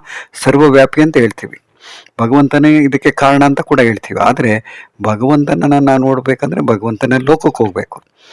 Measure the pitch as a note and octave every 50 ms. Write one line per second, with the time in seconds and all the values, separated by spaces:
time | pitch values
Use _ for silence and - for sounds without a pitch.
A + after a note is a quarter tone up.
0 | - - - - - - - - - C3+ B2+ C#3 D3+ D3 C3+ C3+ C3+ C3 - D3+
1 | D#3 D#3+ D#3 D3+ A#2+ A2 - - - - - - _ _ _ _ - - - -
2 | - _ _ - A#2 A2+ B2+ C#3+ C#3+ C#3 - D3 C#3+ D3+ D3+ D3+ D3 C#3 C3 C3+
3 | - D3+ - - C#3+ C#3 C#3 C#3 C#3+ C#3+ C#3 D3+ E3 - D3+ C3+ B2 A#2 A2+ G2+
4 | - - - G2+ G2+ A2 B2+ C#3 C#3 A#2 G#2+ A2 - - - - - - _ -
5 | G#2 G#2+ G#2+ G#2 A#2+ C3+ D3+ D3 C#3+ D3 D3+ E3+ E3 D3 C#3+ C#3+ C#3 C#3 C3+ C3+
6 | C3 C3+ C3+ B2+ B2+ B2+ C3 - - C#3+ E3 F3 D3+ A#2+ A2+ G2+ G#2 A#2 A2+ -
7 | - B2+ - C3 B2+ C3+ D#3 D#3 - D#3+ - - A#2+ G#2 F2+ G2 G#2+ - - -
8 | _ _ _ _ _ _